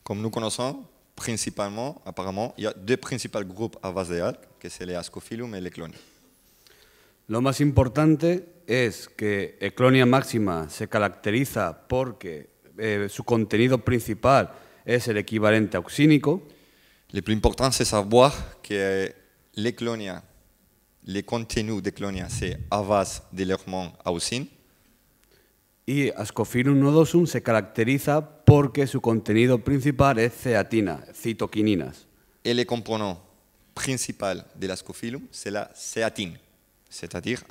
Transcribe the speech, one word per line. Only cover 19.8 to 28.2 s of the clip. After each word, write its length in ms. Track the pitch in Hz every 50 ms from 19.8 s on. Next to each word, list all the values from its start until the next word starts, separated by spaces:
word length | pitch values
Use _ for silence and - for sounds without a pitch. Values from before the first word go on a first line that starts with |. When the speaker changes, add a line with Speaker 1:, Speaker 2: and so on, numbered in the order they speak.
| 120 117 117 110 104 95 90 90 - _ _ _ _ _ _ _ _ _ _ _ _ _ _ _ -
Speaker 1:
les 180 | - 95 101
contenus 580 | 95 - 117 117 113 - - 120 107 110 110 98
d'Eclonia, 480 | 92 101 - - 101 98 98 92 87 85
c'est 300 | - - 101 87 87 - - -
à 140 | - 104
base 400 | 101 98 107 98 95 - - - - -
de 140 | - 92 95
l'hormone 480 | 92 95 92 - 95 92 92 90 82 - _ -
auxine. 440 | 90 87 85 - - 117 123 143 - - _ _ _ _ _ _ _ _ _ _ _ _ _ _ _ _ _ _ _ _ _ _ _ _ _ _
Speaker 2:
Y 240 | - 131 143 139 117
Ascophyllum 720 | - - 110 - - - 107 - - - 123 139 143 135
nodosum 480 | 139 147 147 160 160 - - 175 175 -
se 160 | - 120 -
caracteriza 1000 | 120 113 107 98 - - - 113 120 135 139 - 151 143 156